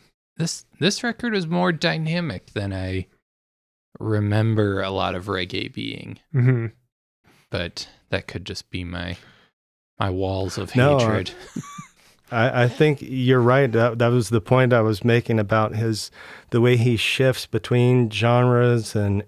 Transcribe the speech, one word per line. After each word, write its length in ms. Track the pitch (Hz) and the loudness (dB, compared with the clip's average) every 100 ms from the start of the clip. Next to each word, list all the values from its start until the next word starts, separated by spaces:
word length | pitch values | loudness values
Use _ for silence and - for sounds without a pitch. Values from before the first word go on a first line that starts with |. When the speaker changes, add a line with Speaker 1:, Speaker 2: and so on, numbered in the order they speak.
| _ _ _ - | _ _ _ -8
Speaker 1:
this, 300 | 165 - - _ | -6 -6 -14 _
this 240 | 170 - | -2 -2
record 300 | 240 - 240 208 | -6 -6 -4 -4
is 120 | 160 | -2
more 240 | 175 180 | 0 0
dynamic 760 | 160 170 160 156 175 165 90 - | 0 -2 -2 -2 -4 -4 -8 -8
than 200 | 110 101 | -6 -6
I 340 | 95 92 92 - _ _ _ _ _ _ _ _ - | -6 -4 -6 -8 _ _ _ _ _ _ _ _ -10
remember 840 | 107 107 104 107 110 107 104 98 | -2 0 2 2 2 2 2 0
a 80 | 95 | -4
lot 240 | 98 92 92 | -2 -2 -4
of 100 | 101 | -4
reggae 460 | 92 92 95 - | -4 -4 -6 -8
being. 460 | - 113 - - - _ 135 | -8 -10 -10 -12 -16 _ 2
Speaker 2:
Mm-hmm. 320 | 123 123 113 - _ _ _ _ _ _ _ | 2 2 -4 -12 _ _ _ _ _ _ _
Speaker 1:
But 380 | 92 87 - - _ _ | -8 -8 -10 -14 _ _
that 180 | 92 - | -8 -8
could 180 | 87 95 | -12 -12
just 240 | 92 - | -14 -12
be 140 | 92 | -10
my, 340 | 87 87 87 87 - _ _ _ _ _ _ - | -8 -8 -10 -12 -16 _ _ _ _ _ _ -6
my 120 | 98 | -4
walls 480 | 92 95 95 95 107 | -2 -4 -4 -4 -6
of 180 | 92 123 | -4 2
Speaker 3:
No, 220 | 135 139 | 4 4
uh, 20 | |
Speaker 1:
hatred. 320 | 113 104 92 - - - - - | 2 0 -4 -12 -14 -14 -14 -18
Speaker 3:
<laughs> 500 | - _ _ _ _ | -20 _ _ _ _
I, 320 | 113 127 123 | 0 0 2
I 40 | 123 | 0
think 320 | - 156 139 | 4 2 2
you're 400 | - 131 127 127 | -6 -2 2 4
right. 300 | 120 131 135 | 4 4 4
That, 280 | 113 117 117 | 2 2 2
that 100 | 120 | 2
was 200 | 123 110 | 2 2
the 120 | 113 | -2
point 320 | - 127 127 | 2 4 4
I 80 | 123 | 4
was 220 | 110 104 117 | 2 2 2
making 340 | 117 - 110 | 2 2 0
about 360 | 104 110 107 110 | 2 0 0 -2
his, 360 | 113 107 - - - - - | -2 -4 -8 -16 -20 -20 -4
the 100 | 120 | 2
way 160 | 123 123 | 4 4
he 220 | 123 113 | 2 2
shifts 480 | - - 131 127 - | 0 2 0 0 -4
between 640 | 110 - 123 123 127 113 | -6 0 2 4 4 2
genres 840 | 104 117 123 123 120 123 120 110 107 | 0 2 4 4 4 4 2 -2 -2
and, 260 | 101 101 | 0 0